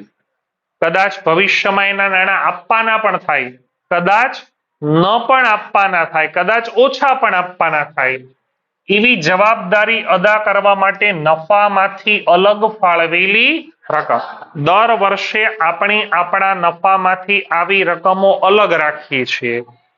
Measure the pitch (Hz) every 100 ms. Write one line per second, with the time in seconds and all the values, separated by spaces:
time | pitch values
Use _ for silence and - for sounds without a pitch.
0 | 104 _ _ _ _ _ _ _ 165 180
1 | 196 - 160 170 196 - 208 202 196 196
2 | 196 185 196 185 160 180 - 226 226 220
3 | 214 180 - 143 127 127 _ _ _ 175
4 | 180 208 262 - - _ _ _ 151 160
5 | 185 233 233 262 240 208 - 208 196 180
6 | 160 160 156 175 180 226 226 208 269 269
7 | 277 262 220 185 180 - 165 151 147 -
8 | 131 127 127 _ _ _ _ _ - 202
9 | 240 220 156 185 214 220 185 208 214 226
10 | - 185 202 214 214 196 202 202 196 190
11 | 208 175 151 160 160 208 208 196 196 196
12 | 214 208 - 175 196 208 220 214 180 170
13 | 165 175 190 214 262 311 - _ - 151
14 | 135 117 - - - 151 147 196 233 214
15 | 196 196 - 220 214 214 165 170 202 214
16 | 202 170 175 190 190 190 170 165 190 190
17 | 185 185 185 202 - 165 175 196 175 165
18 | 185 190 196 - 185 208 196 165 151 151
19 | - 139 123 - 120 117 120 120 _